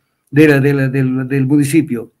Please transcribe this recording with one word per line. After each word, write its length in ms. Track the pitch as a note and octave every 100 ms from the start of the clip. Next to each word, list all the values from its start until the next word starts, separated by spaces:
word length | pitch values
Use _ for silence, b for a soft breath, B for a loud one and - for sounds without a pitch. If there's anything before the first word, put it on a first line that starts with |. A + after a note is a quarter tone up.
| _ _ _
de 160 | C#3 D#3
la, 120 | C#3
de 140 | C3+
la, 140 | C#3 C3+
del, 400 | C3+ C3 B2+ C3
del 180 | C#3 C3
municipio. 680 | D3 C#3 D#3+ - A#2 A2+ _